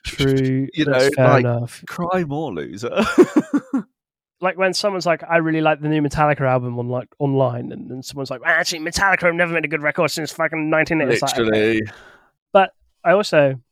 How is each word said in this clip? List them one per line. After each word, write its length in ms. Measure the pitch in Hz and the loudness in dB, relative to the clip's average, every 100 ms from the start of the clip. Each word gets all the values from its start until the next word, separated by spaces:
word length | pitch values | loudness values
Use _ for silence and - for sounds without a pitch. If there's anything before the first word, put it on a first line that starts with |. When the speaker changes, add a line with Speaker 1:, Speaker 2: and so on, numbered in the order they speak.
Speaker 1:
true. 640 | - - 135 135 131 131 135 | -12 -2 0 2 0 -2 -4
Speaker 2:
<laughs> 40 | |
You 100 | 151 | -2
Speaker 1:
That's 200 | 147 131 | 0 4
Speaker 2:
know, 60 | 135 139 | 2 4
Speaker 1:
fair 120 | 127 | 4
Speaker 2:
like, 160 | 135 | 4
Speaker 1:
enough. 400 | 123 120 120 - - | 2 -2 -6 -12 -14
Speaker 2:
cry 380 | - 175 185 | -6 -2 -2
more, 280 | 160 143 151 | -2 -6 -6
loser. 500 | 85 65 98 117 - 214 | -6 -8 -8 -4 -2 2
<laughs> 40 | - 339 - - 285 - 254 - _ _ _ _ _ | 4 4 4 0 -6 -2 -6 -6 _ _ _ _ _
Speaker 1:
Like, 180 | 180 175 | -4 0
when 160 | 190 | 0
someone's 320 | 180 208 185 175 | 0 -2 0 0
like, 160 | 160 | -2
"I 140 | 156 170 | 0 0
really 240 | 160 156 | 2 2
like 200 | 156 151 | 0 0
the 80 | 151 | 0
new 140 | 156 | 0
Metallica 380 | 147 - 151 147 | 0 2 2 2
album," 360 | 135 127 123 120 | 2 0 -2 -6
on, 120 | 120 | -4
like, 180 | 123 - _ | -6 -8 _
online, 500 | 143 135 127 120 120 | 0 2 0 -2 -8
and, 180 | - - | -12 -12
and 120 | 127 | -14
someone's 240 | - 139 135 | -12 -12 -10
like, 120 | 127 | -4
"Actually, 360 | 143 165 180 165 | 0 0 0 -6
Metallica 400 | 160 - 196 185 | -6 0 2 2
have 160 | 175 170 | 2 0
never 160 | 175 | 0
made 120 | 165 | -2
a 40 | 156 | -4
good 140 | 156 | -2
record 280 | 151 147 156 | -2 0 -2
since 220 | - 151 | -2 -8
fucking 360 | - 160 160 156 | -4 -4 -2 0
nineteen." 320 | 160 156 165 | 0 2 0
It's 220 | 131 113 | 2 0
like, 120 | 135 - | 0 0
okay. 40 | |
Speaker 2:
Literally. 380 | 113 110 107 110 107 - - _ _ _ _ | 0 2 2 0 -4 -12 -20 _ _ _ _
Speaker 1:
But 200 | 196 190 _ _ _ | 2 2 _ _ _
I 80 | 175 | 2
also 480 | 190 208 156 139 131 _ | 2 2 2 2 0 _